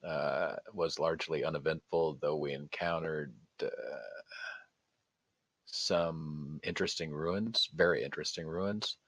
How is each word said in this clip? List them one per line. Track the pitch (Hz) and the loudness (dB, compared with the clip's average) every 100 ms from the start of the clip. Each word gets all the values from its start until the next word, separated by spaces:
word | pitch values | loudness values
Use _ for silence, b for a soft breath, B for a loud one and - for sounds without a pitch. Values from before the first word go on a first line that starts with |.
uh, | 82 78 71 69 85 - - | -2 0 2 2 0 -2 -10
was | - 82 - | -2 0 2
largely | 80 82 - 78 | 2 2 0 0
uneventful, | 78 78 71 80 - 85 80 71 | 2 0 0 0 0 2 2 2
though | 73 76 | 0 0
we | 73 | 0
encountered, | 69 73 - 87 82 80 78 71 55 - _ | -4 -6 -4 0 0 0 -2 -4 -10 -20 _
uh, | - - 58 67 55 - - B B B B _ _ _ _ _ _ _ _ _ | -4 -4 -6 -8 -10 -14 -14 B B B B _ _ _ _ _ _ _ _ _
some | - - - 90 85 82 80 76 73 76 | -12 -4 2 4 4 0 -4 -6 -6 -6
interesting | - 87 87 - 80 | -4 0 0 0 -4
ruins, | 76 82 92 110 113 - | -2 0 2 0 2 0
very | 78 87 78 | 6 6 6
interesting | 65 - 78 - | 2 -2 -4 -4
ruins. | 80 85 98 107 107 - | -4 0 0 0 -4 -8